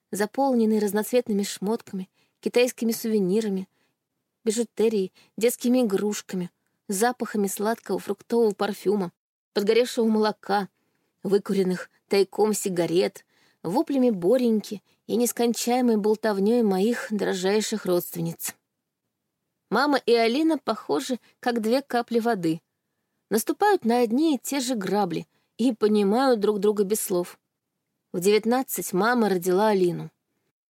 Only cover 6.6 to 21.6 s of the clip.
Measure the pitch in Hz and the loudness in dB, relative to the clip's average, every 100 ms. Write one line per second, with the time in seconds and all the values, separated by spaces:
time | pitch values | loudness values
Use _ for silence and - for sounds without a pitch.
6.6 | _ _ - 190 240 254 226 220 196 - | _ _ -6 0 0 -2 -4 -2 -2 -2
7.6 | 208 233 - 185 - 196 - 233 226 196 | -4 -4 -4 -6 -6 -10 -2 0 2 0
8.6 | 208 202 - 208 175 - _ _ _ 214 | -4 -4 -2 -2 -2 -8 _ _ _ -4
9.6 | 208 226 247 - 226 214 214 - - 202 | 2 2 2 0 2 2 0 -2 -2 -2
10.6 | 190 _ _ _ _ _ 202 196 - 196 | -2 _ _ _ _ _ 0 0 0 0
11.6 | 185 180 - _ - 202 190 - 214 208 | 0 -2 -8 _ -2 0 0 0 0 0
12.6 | 202 175 165 170 202 - _ _ _ _ | -2 -2 0 0 0 -4 _ _ _ _
13.6 | 160 226 320 277 247 196 175 254 240 214 | -4 -2 0 2 2 2 2 2 4 0
14.6 | - 208 _ _ - 202 240 - 240 220 | -2 -12 _ _ -4 -2 0 0 -2 0
15.6 | 233 247 247 214 208 214 220 196 202 240 | 0 2 2 2 2 0 0 0 2 2
16.6 | 214 185 214 233 - 214 185 196 185 214 | 2 2 0 -2 -4 -4 -2 -2 0 0
17.6 | 214 214 196 175 - 170 165 - - - | -2 -4 -2 -2 -2 -8 -8 -8 -12 -12
18.6 | _ _ _ _ _ _ _ _ _ _ | _ _ _ _ _ _ _ _ _ _
19.6 | - 240 294 262 - 233 226 254 320 302 | -4 -2 2 0 2 2 2 2 0 0
20.6 | - 220 - 285 262 247 _ _ 247 240 | -2 -6 -4 -4 -4 -8 _ _ -4 -2